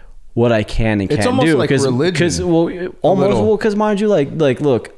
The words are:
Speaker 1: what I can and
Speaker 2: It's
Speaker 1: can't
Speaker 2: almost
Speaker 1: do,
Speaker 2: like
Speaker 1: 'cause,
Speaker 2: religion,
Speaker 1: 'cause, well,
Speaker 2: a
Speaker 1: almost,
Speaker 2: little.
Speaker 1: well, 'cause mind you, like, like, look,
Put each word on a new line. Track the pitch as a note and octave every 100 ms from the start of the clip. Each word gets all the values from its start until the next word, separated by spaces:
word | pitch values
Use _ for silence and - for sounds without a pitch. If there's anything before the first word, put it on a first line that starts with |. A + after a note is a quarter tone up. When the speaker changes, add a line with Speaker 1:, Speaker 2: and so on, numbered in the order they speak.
| - - -
Speaker 1:
what | - A#2+
I | A2
can | G2+ - A2+ G#2
and | F#2+
Speaker 2:
It's | -
Speaker 1:
can't | G2+
Speaker 2:
almost | - E3
Speaker 1:
do, | D#3
Speaker 2:
like | D3
Speaker 1:
'cause, | C3+
Speaker 2:
religion, | C3+ B2 B2+ E3 B2+
Speaker 1:
'cause, | E3+
well, | F3+ E3 E3
Speaker 2:
a | - F3+ -
Speaker 1:
almost, | C#3+ F#3 G3
Speaker 2:
little. | G3 G#3
Speaker 1:
well, | G#3
'cause | A3+ G#3
mind | G#3+ G3
you, | G#3+
like, | G3 D3+
like, | D#3+ D3 B2
look, | D3 A#2+ -